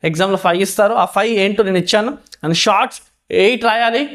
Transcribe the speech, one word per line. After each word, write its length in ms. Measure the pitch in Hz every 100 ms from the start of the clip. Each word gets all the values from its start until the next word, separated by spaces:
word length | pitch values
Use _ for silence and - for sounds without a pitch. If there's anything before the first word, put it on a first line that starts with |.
| 165
ఎగ్జామ్లో 300 | 156 190 190
ఫైవ్ 160 | 190 175 190
ఇస్తారు, 280 | - 208 226
ఆ 20 | 175 -
ఫైవ్ 160 | 220 226
ఏంటో 200 | 196 208 202
నేను 120 | 185
ఇచ్చాను. 280 | 180 214 214 285 _ -
And 100 | 156 165
షార్ట్స్ 360 | - 202 254 - _ _ _ 180
ఎయిట్ 220 | 190 247 233
రాయాలి 320 | 220 233 233 285